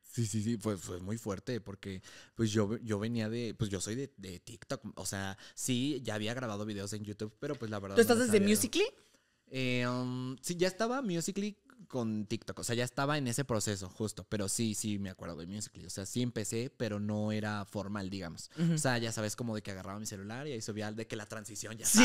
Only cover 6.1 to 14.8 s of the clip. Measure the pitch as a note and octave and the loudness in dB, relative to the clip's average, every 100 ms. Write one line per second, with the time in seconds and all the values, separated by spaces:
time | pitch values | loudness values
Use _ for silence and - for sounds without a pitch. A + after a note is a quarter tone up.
6.1 | G#2+ G#2 A#2+ B2 G2+ G#2+ G2+ G2+ G#2+ G#2 | -2 -2 -2 -4 -4 -4 -4 -4 -6 -6
7.1 | G2+ A2 - - G2 A2 G#2 G2 G2 A3+ | -6 -8 -6 -6 -4 -4 -4 4 6 8
8.1 | A#3 B3 G#3 G3+ G#3 - D#4 A4 - _ | 8 8 6 8 6 4 2 2 0 _
9.1 | _ _ _ _ C3 B2+ B2 B2 B2 B2+ | _ _ _ _ -2 2 2 2 0 -2
10.1 | B2+ B2+ C3 - F3 F#3 F3+ A3+ B3+ A#3 | -2 -4 -6 -4 2 0 2 0 0 0
11.1 | E3+ E3 G3 G#3 G3+ _ - E3 C3 A2+ | 0 0 -2 -4 -6 _ -20 -6 -2 0
12.1 | G#2+ G2+ A2 - F#2+ - A#2 B2 - C#3 | 0 -2 -4 -4 -6 -2 0 0 0 2
13.1 | D3+ B2+ A#2 C3+ A2 G#2+ G2 F#2 - G#2+ | 2 0 0 2 2 2 -2 -4 -4 -4
14.1 | - F#2 G#2 G2 - A2+ G#2 | -4 -4 -2 0 2 2 2